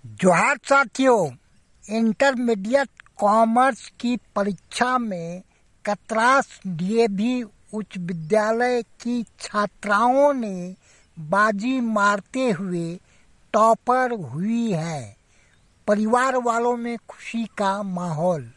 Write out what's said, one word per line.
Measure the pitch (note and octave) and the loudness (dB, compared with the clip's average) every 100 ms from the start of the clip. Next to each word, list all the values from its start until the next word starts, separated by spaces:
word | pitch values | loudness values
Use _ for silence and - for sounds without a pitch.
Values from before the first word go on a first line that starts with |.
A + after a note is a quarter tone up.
| - | -20
जोहार | - F#3 E3+ A3+ C#4+ | 0 2 4 2 -2
साथियों, | - C#4 C4 - C4 A3 D#3 B2 _ _ _ _ - | 2 2 2 2 4 4 2 -6 _ _ _ _ -6
intermediate | A3 A3+ - C#4 B3+ A#3+ G#3+ G3 C4+ C4+ _ - - | 0 0 2 2 2 0 -2 0 0 -2 _ -20 -2
commerce | G#3 A3 A3+ A#3 C4+ - - _ | 2 4 4 4 2 0 -14 _
की | A#3+ B3 _ G#3 | -4 -4 _ -4
परीक्षा | G#3 F3+ _ - B3 B3+ | -4 -4 _ -2 0 0
में | A#3 F3+ E3 F3+ - _ _ _ - | -2 -8 -8 -12 -16 _ _ _ -6
कतरास | G3+ - A3 A#3 C4+ - - F#3+ | -6 -4 0 4 4 0 -10 -10
डीएवी | E3 F3+ A3+ A#3 F#3+ A3+ B3+ A3 _ _ | -6 -2 2 2 0 -2 -2 -6 _ _
उच्च | G#3+ G#3+ F#3+ | -10 -10 -10
विद्यालय | E3+ E3+ D#3 G#3+ G#3+ A3+ B3 B3 | -8 -8 0 2 2 0 0 -2
की | - _ A#3 A#3+ G#3+ _ | -4 _ -6 -6 -6 _
छात्राओं | - G#3 G#3 _ G3+ G3+ A#3+ C4+ C#4+ | -6 -2 -4 _ -2 2 4 4 4
ने | C4+ A3 F#3 F3 F#3 _ _ _ - | 2 -4 -6 -10 -14 _ _ _ -16
बाजी | D3+ F#3+ A3+ G3+ A#3+ C4 | -2 2 2 0 -2 -2
मारते | A#3 G#3+ G3+ G3+ - C4 B3+ | 0 2 2 0 -4 -4 -2
हुए | E3 G3 F3 E3 F3 _ _ _ _ _ | -2 -4 -6 -6 -10 _ _ _ _ _
टॉपर | G#3 A3 A3 - B3+ B3+ | 2 4 2 2 0 0
हुई | A#3 C#3 C3+ G3 A#3 A#3 | -4 -8 -6 -2 -2 -2
है। | E3+ E3 D3+ G#2+ - _ _ _ _ _ _ - | -2 -4 -8 -12 -18 _ _ _ _ _ _ -2
परिवार | G#3 G#3+ B3 C4 B3+ | 0 2 2 2 0
वालों | A#3+ A3+ A#3+ A#3+ | 0 0 0 -2
में | A#3 A#3 - | -6 -10 -14
खुशी | - - A#3 A3 - | -20 -10 -8 -8 -2
का | G3 G3+ | -2 -2
माहौल। | G3+ F3+ F3 D3+ F3+ E3 A#2 | -4 -6 -4 -2 -2 -2 -6